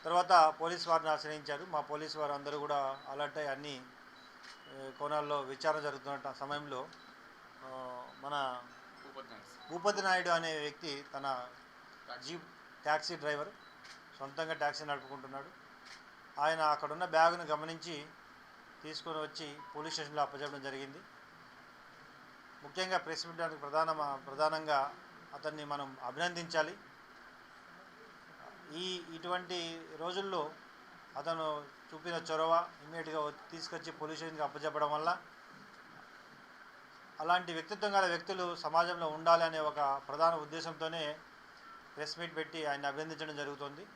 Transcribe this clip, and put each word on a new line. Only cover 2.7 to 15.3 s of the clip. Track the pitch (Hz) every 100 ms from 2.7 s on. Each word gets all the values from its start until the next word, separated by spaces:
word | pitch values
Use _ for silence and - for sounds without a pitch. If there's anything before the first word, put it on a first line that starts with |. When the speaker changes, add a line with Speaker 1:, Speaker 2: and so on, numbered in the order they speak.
| 143 135 135 -
Speaker 1:
అలర్ట్ | 139 147 156
అయ్యి | 147
అన్ని, | 135 147 131 127 - - - - - - - -
ఏ, | 135 135
కోణాల్లో | 127 147 151 147 147
విచారణ | 135 135 160 156
జరుగుతున్న | 147 139 135 139 139
సమయంలో, | 127 139 147 147 131 147 - - - - - - -
ఆ, | 131 131 127 123 131 135
మన | 135 147 135 123 123 - - -
Speaker 2:
భూపతి | 143 135 117
నాయుడు. | 110 - - -
Speaker 1:
భూపతి | 165 185 202
నాయుడు | 190 185 175
అనే | 170 165 156
వ్యక్తి | 147 143 165 139 143
తన | 139 139 127 123 - - - - - -
Speaker 2:
టాక్సీ. | 123 131
Speaker 1:
జీప్ | 170 - - - - 147
టాక్సీ | 156 160 170
డ్రైవర్, | 147 147 202 - - - - - - -
సొంతంగా | 135 139 160
టాక్సీ | 156 147 143 151
నడుపుకుంటున్నాడు. | 139 131 135 131